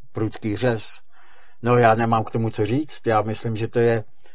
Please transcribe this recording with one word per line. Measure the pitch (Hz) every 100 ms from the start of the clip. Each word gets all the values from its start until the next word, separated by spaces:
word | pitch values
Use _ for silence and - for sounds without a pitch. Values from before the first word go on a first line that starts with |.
| -
prudký | - 107 - 110 101
řez. | 123 113 - - - - - - - -
No, | 117 123
já | 117 113
nemám | 117 113
k | 110
tomu | 117 113
co | - 104
říct. | 127 156 - 120
Já | 110
myslím, | 107 107 117 107
že | 110
to | 120
je, | 117 113 - - -